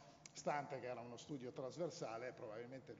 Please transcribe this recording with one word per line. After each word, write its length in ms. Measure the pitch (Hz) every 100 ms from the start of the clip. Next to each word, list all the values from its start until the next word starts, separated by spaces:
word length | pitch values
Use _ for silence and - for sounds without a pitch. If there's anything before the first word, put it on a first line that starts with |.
| - - -
stante 460 | - 175 147 131 131
che 80 | 123
era 140 | 120
uno 160 | 120 120
studio 340 | - 143 123
trasversale, 800 | 147 131 117 170 - 131 113 123
è 40 |
probabilmente 640 | 120 120 107 120 131 120